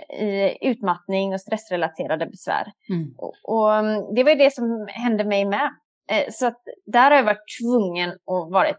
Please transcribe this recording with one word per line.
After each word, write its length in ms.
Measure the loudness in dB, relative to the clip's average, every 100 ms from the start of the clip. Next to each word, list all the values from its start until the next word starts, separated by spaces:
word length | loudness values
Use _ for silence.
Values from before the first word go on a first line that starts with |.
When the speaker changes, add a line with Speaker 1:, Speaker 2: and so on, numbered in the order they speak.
| -10 -6
Speaker 1:
i 340 | -4 0 0 0
utmattning 720 | -2 -2 -2 -4 -2 -2 -2
och 80 | -4
stressrelaterade 840 | -6 -8 -6 -4 -4 -4 -4 -4 -4
besvär. 400 | -8 -6 -4 -4 -12 -8
Speaker 2:
Mm. 240 | -6 -6 -10
Speaker 1:
Och, 160 | -14 -12
och, 320 | -4 0 2 2
mm, 400 | 0 -2 -2 2
det 80 |
var 80 | 4
ju 60 | 6
det 160 | 4
som 340 | 2 -4 -4 -8
hände 340 | -6 -2 0 0
mig 200 | 0 0
med. 240 | -2 -4 -6 _ _ -4
Eh, 220 | -2 -2
så 160 | -2 -4
att 140 | -4 -16 -18 -2
där 260 | 4 6
har 60 | 6
jag 60 |
varit 200 | 4 -2 -6 -8
tvungen 480 | 0 2 2 -2 -4
att 420 | -6 -6 -4 0
vara 160 | 2 2